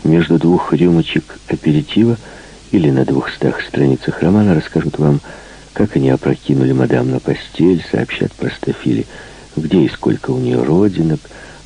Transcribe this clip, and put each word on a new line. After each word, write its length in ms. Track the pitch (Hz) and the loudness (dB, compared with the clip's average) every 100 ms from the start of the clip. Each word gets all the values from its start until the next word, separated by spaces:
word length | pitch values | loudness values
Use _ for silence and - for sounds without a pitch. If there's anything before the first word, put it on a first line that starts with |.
между 340 | 80 82 80 82 | 2 2 4 2
двух 340 | 80 87 - | 4 2 2
рюмочек 680 | 73 87 82 - - - - - | 2 4 2 2 -4 -6 -14 -8
аперитива 680 | - - 151 147 - 117 117 - - - - - | -4 0 0 0 2 2 0 -6 -20 -20 -20 -4
или 200 | 104 76 | 0 2
на 140 | 65 | 2
двухстах 560 | 65 67 - - - - | 0 -2 -4 -4 -4 -4
страницах 600 | - - 71 131 - - | -6 0 0 0 -2 -2
романа 320 | 80 104 104 | 2 4 4
расскажут 440 | 80 - 82 78 - | 2 0 -2 -2 0
вам, 220 | 76 73 - - - - - | 2 2 -2 -20 -20 -20 -12
как 240 | - - - | -4 -2 0
они 140 | 67 | 0
опрокинули 640 | 65 - 131 - 69 65 | 0 0 -2 0 0 2
мадам 380 | 65 62 64 64 | 2 2 0 0
на 100 | 64 | -2
постель, 640 | - 65 - - 85 87 - | -4 -6 -6 0 2 2 0
сообщат 420 | - - - - | -4 -4 -4 -6
простофиле, 720 | - 64 - - - 67 57 - - - - - - | -4 -8 -6 -6 -4 -2 -2 -4 -12 -20 -20 -12 -8
где 260 | 78 92 | -2 0
и 60 | 67 | 0
сколько 420 | - - 53 - | 0 -2 -2 -2
у 80 | 65 | -4
неё 260 | 62 62 | -2 -2
родинок, 560 | 65 85 104 180 82 78 - - - - | 2 2 2 2 0 -2 -6 -20 -20 -14